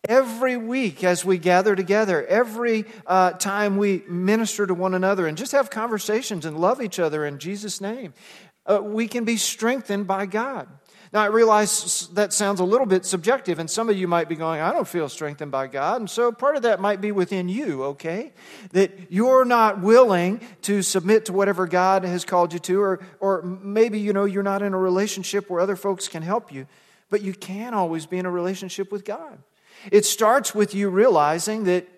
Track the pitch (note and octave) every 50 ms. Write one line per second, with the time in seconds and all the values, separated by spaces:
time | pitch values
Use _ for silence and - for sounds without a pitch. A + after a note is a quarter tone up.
0 | - G3+ A3+ C4 C4+ A#3+ A3+ A3+ C4 B3+ B3 A#3+ A3+ A3+ B3 C4+ C4 G3+ C#3+ -
1 | F3 F3+ F3+ F3 - F#3 F#3+ F3+ D#3+ F3+ F3+ F3+ F#3+ G#3+ G3+ F#3 G3 E3 G3 G#3+
2 | A3 G3 F3+ D3+ C3+ - F3 A3 B3 A#3 G#3+ A3+ A#3+ A#3+ A3+ A3 G#3+ - - G#3
3 | - - F3+ F#3+ F#3 F3+ E3+ F3 - G3+ G3 G#3 G#3 G#3 G3 G3 G3+ G3+ G3 F3
4 | - - F3 F3 F#3 F#3+ G#3+ A3 A3+ G#3 - - G3+ F#3 F#3 F3 F#3 F#3 F#3 F#3
5 | F#3 F#3+ G3+ F#3+ F3 D#3 D#3 D#3+ B3 - - C#4 C4 - - A3 A3 A#3+ A3+ G#3
6 | - - G#3 A3+ C4 - G#3+ E3+ C#3 E3 D3+ D#3 F3 F#3+ B3+ C4+ B3 G3 - -
7 | F3 D#3 D3 D3+ D3+ D3 C#3+ C#3 B2+ F3 G3+ G3+ G#3 G#3 - - G3 G3 A3+ C4
8 | B3 D#3+ C3 _ - - - - - - _ _ _ - G3+ G3+ G3+ G#3 G#3 A3
9 | A#3 G#3+ - A#3+ A#3 G#3+ A#3 G#3+ - - - - A3 A#3 B3+ C#4 A3 - G3+ G3+
10 | G#3 F3+ F#3+ F#3+ G3+ F#3+ F3+ G#3+ A#3 C4+ C4+ G#3 C3+ - - - _ _ _ -
11 | - - - G#3 G#3+ G3+ G#3+ A3+ A#3 A3 G#3+ G#3 G#3+ - - - - F3+ - -
12 | F3 E3 F3 G3+ G#3 F#3 - - G#3+ G3 G3+ F3+ F#3 F3+ G#3 B3+ C4+ G#3 F#3+ F#3
13 | F#3 - - F3+ D#3+ F#3 B3+ C4+ - F#3 E3+ D3+ E3 D#3 - - A3+ A3+ G#3 F#3+
14 | F#3 F3 F3 E3+ E3 D#3+ E3+ D3+ E3 D#3+ E3 D3+ D#3 F3+ C#4 F4 A3+ - - F3
15 | D#3 C#3 - - D#3 D3 D3 C#3+ D#3 D3 C3+ C3+ C3+ C3 B2 C#3 C#3 E3 B3+ C4
16 | A3 F3+ - A3+ A#3+ A#3+ A#3 - - C#4+ D4+ C#4+ A#3 A#3 G#3+ F3+ G3 G#3 G#3 F#3+
17 | G3 G#3 G#3 G3 F3+ F3 G3+ F#3 F3+ F3+ F#3 A#3 D4+ A3+ D3+ C3 C3+ C#3 C#3+ C#3+
18 | - D#3+ E3 G3+ C4 D4+ _ _ - - - - A3+ F#3+ - F#3 G3 F#3+ G3 -
19 | F3+ - F3 F#3+ A3+ B3+ C4 C4 C4 A#3+ B3 A#3+ A3+ G#3+ G3 G3+ F3 G3+ A3+ B3
20 | B3+ A3+ F#3+ F3 E3+ F3+ G3+ A#3 - - - _ - - G3+ G3+ F#3 - - F#3+
21 | E3 F#3 G#3+ A3 G#3+ - F3+ G3 G3 G3 G3 F3 F#3 E3+ E3+ F3+ F#3 F#3+ F#3+ F#3+
22 | F#3 F3+ F3 F3+ - - F#3+ F3+ F3 E3+ D#3+ F3 - - F#3 G3 G3+ G3 F#3+ F3+
23 | F#3 F#3 - _ G3 G3 G3 F3 D#3+ F3+ F#3 F#3 G3 G3+ G3+ G#3+ A3+ A#3+ G#3 G#3+
24 | G#3 G#3 G3+ G3 G3+ G3+ F#3 G3+ G3 G3+ G3 G3 G3+ G3+ F#3+ F#3+ F#3 F#3 F3+ F#3+
25 | G3+ G#3 - G3 F3+ - - G3+ G3 - F3+ E3+ F3+ F#3+ G3+ F#3 - G3+ F#3+ F3+
26 | - - - E3 D#3+ E3+ G3+ A#3 - - D3 C3+ C3 C3+ _ _ _ _ _ _
27 | _ _ G3+ G#3 G#3 F#3+ F#3 - - - F#3+ G3+ A3+ B3 A#3+ G#3 F#3 E3 E3 D#3+
28 | D#3 D#3 F#3 F3+ F3+ F3+ F3+ F3+ F3 F3+ F#3+ F#3 G3 F#3 - - G3 F#3+ G#3 G3+
29 | G3 - G3+ C#4 E4 D4+ A3 C#3+ - _ _ _ _ _ _ - - G3 - G#3
30 | G#3 - - - A3+ G#3+ A#3+ C#4 - - - G#3 G#3 G3 - G3 G3+ G3+ F3+ G3
31 | A3 C4 G3 D#3 D3 D3 D#3 E3+ E3 G#3 G#3+ A3 G#3+ F#3 F3+ F3+ F3+ - _